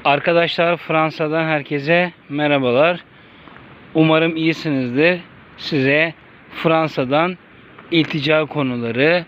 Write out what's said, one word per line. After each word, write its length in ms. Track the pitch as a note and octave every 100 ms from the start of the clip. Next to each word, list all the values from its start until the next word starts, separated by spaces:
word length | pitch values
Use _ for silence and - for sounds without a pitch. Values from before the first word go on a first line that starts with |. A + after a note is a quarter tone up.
Arkadaşlar, 720 | D3+ C#3+ F3 E3+ E3+ - E3+ E3
Fransa'dan 680 | - D#3+ D#3 D3+ D3+ D#3+
herkese 680 | D#3+ D3+ C#3 D3 C#3 E3+ F3+ - -
merhabalar. 720 | C#3+ D3+ C#3+ B2+ A#2+ D#3+ F3 - - - - - - - - -
Umarım 420 | D#3+ D#3+ D#3+ E3 D#3+
iyisinizdir. 840 | D#3+ D#3+ D#3 C3+ B2+ B2+ E3 F3+ - - - -
Size 580 | - D3+ C3+ D3 E3 D#3 - - -
Fransa'dan 840 | - E3 D#3+ D#3 - B2+ C#3+ F3 F3+ - - - - -
iltica 540 | E3 D3+ D#3+ C#3 D#3
konuları 800 | D3+ D3 C3 B2 A#2 A#2 D3+ F3